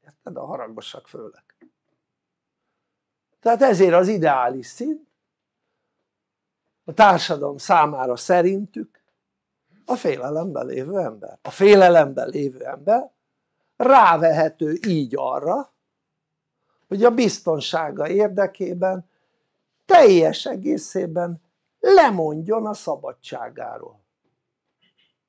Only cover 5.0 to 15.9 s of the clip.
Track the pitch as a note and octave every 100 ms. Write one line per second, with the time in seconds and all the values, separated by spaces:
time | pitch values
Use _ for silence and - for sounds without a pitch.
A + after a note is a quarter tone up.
5 | _ _ _ _ _ _ _ _ _ _
6 | _ _ _ _ _ _ _ _ - D#3
7 | G#3 F3 - D3 C#3+ C#3+ - F3 D3+ C#3
8 | B2+ A#2+ - F3 F3 G3 G3+ - - _
9 | _ _ _ _ _ _ _ G3+ - B3
10 | E3 B2+ C3 D#3 F#3 C#3+ C3 C3 C#3 G3
11 | C#3 G#2+ - - - - G3 G3+ F3+ E3
12 | C#3 C3 B2+ C#3+ C#3 B2+ B2 C#3 D#3+ A#3
13 | C#4+ _ _ _ _ _ _ - B3+ C4+
14 | F#3+ D#3+ E3 D#3 D#3 - D#3 D#3+ G#3+ D#3+
15 | B2 C3+ C3 C#3 D3+ B3 C4 _ _